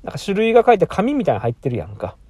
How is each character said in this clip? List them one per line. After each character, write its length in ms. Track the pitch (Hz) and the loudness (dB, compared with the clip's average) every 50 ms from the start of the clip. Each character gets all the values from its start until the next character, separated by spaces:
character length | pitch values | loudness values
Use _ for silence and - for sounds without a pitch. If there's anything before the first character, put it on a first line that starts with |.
| - | -12
な 60 | - | -12
ん 40 | 175 | -12
か 60 | 147 | -10
種 160 | - - 196 | -6 -4 -2
類 180 | 202 220 226 226 | 0 0 4 4
が 100 | 240 226 | 4 6
書 80 | - 233 | 6 4
い 60 | 202 | 4
た 80 | 175 | 2
紙 260 | - - - 196 254 294 | -2 0 -2 -2 0 -2
み 100 | 285 208 | -2 0
た 80 | 156 | -2
い 40 | 123 | -2
な 20 | |
の 40 | 95 | -2
入 100 | - 120 | -2 -4
っ 20 | 120 | -6
て 160 | _ - 135 | _ -6 -4
る 80 | 123 | -4
や 80 | 104 78 | -4 -8
ん 100 | 101 104 | -10 -12
か。 220 | - - 87 - _ - | -12 -12 -12 -12 _ -20